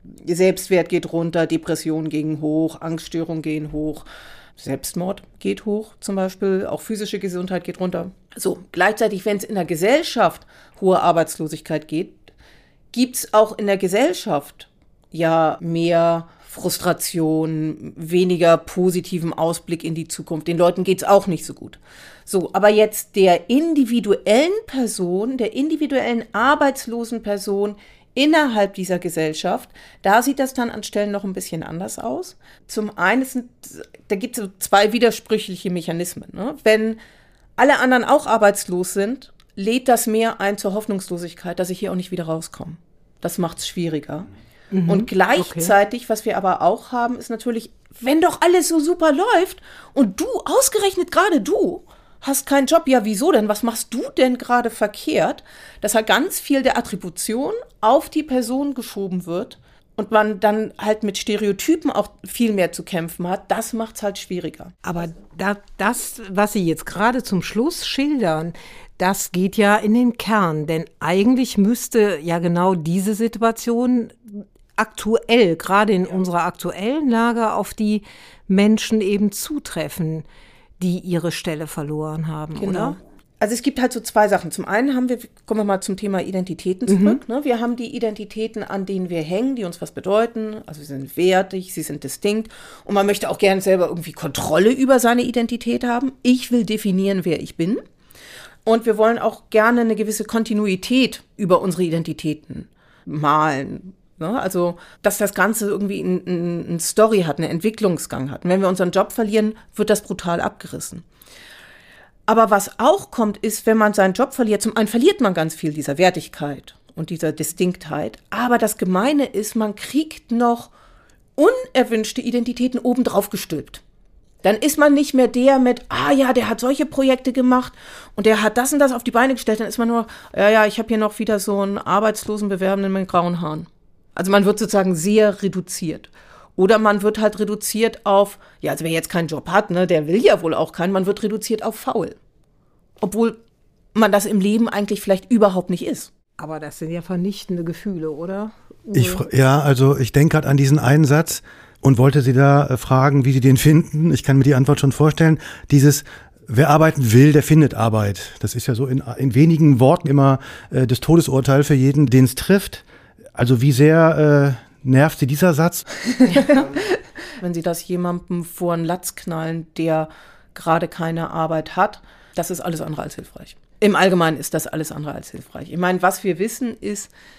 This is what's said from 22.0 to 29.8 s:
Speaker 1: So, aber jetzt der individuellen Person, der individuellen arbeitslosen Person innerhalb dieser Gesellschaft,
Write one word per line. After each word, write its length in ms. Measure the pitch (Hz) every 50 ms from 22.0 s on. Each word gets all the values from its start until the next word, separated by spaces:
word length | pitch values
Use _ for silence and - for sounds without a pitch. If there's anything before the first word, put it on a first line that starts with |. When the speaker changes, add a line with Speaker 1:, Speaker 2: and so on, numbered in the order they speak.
| - - - - _
Speaker 1:
So, 240 | - - 190 165 -
aber 160 | - 196 196 208
jetzt 480 | 214 214 214 208 - - - - -
der 320 | 208 190 185 175 170 - -
individuellen 1040 | 233 285 320 339 320 285 269 214 240 233 190 202 190 - - 190 208 247 302 349 392 440 453
Person, 720 | - - 269 247 208 - - 185 175 175 190 214 247 262 254
der 160 | 226 - -
individuellen 680 | 247 277 311 320 302 311 294 285 254 - 233 240 233 220 -
arbeitslosen 880 | - 202 233 269 294 302 302 277 269 269 - 233 226 233 233 226 233 226
Person 540 | 226 208 202 202 196 214 196 196 202 208 208 - - - - _ _ _ _
innerhalb 600 | 254 277 302 320 320 302 262 226 214 202 196 196
dieser 240 | 202 185 175 180 175
Gesellschaft, 720 | 180 180 165 165 160 156 156 - - 180 202 254 - _ - -